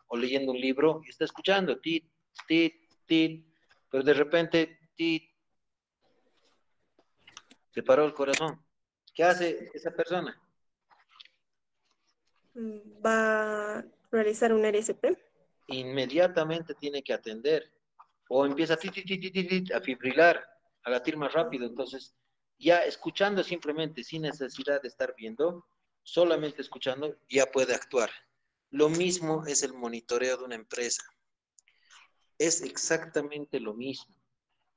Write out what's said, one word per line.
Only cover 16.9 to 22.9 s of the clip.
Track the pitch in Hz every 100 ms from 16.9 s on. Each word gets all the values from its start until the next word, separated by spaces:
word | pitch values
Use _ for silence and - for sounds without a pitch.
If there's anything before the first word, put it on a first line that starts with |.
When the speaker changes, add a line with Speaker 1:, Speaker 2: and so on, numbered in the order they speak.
| 143
Speaker 1:
que | -
atender, | 110 113 110 135 156 - _ _ _ _ _ -
o | 127 139
empieza | 139 160 160
tit, | 196
tit, | 190 185
tit, | 190
tit, | 185 185 180
tit, | 185 185
a | 117
fibrilar, | 135 123 127 139 170 165 - _ _ _
a | 120
latir | 123 139 156
más | 139
rápido. | 156 165 143 120
Entonces, | 123 123 131 - _ _ _ _ _
ya | 160 175
escuchando | 147